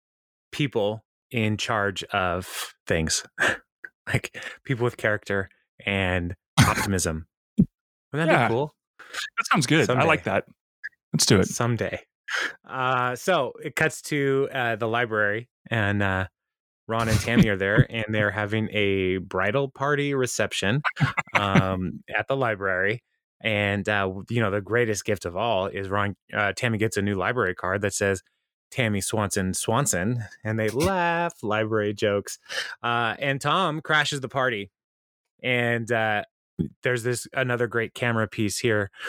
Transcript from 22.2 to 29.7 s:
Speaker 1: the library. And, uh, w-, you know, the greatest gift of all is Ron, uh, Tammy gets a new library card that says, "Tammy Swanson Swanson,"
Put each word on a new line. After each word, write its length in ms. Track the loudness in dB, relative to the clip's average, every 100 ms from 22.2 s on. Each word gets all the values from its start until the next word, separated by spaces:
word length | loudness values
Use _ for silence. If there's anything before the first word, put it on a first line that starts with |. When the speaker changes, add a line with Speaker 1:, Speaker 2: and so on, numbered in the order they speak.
| -2
Speaker 1:
the 80 | 0
library. 680 | 0 -2 0 0 0 -2 _ _ _ _
And, 480 | 0 2 2 2 0
uh, 140 | 0 0
w-, 180 | -4 -4
you 100 | 0
know, 100 | 0
the 100 | 0
greatest 420 | 0 0 0 -2
gift 200 | -2 -4 -4
of 100 | -2
all 300 | 0 0 0
is 220 | -4 -2
Ron, 280 | -2 -2 -4 _
uh, 200 | -2 -2 0
Tammy 220 | -2 0
gets 180 | 0 0
a 60 |
new 120 | 0
library 400 | 0 0 0 -2
card 280 | -2 -2 -2
that 100 | -2
says, 280 | 0 0 0 -6 _ _ _ _
"Tammy 300 | -2 -2 -2
Swanson 500 | -2 -2 -2 0 -2
Swanson," 720 | -2 -2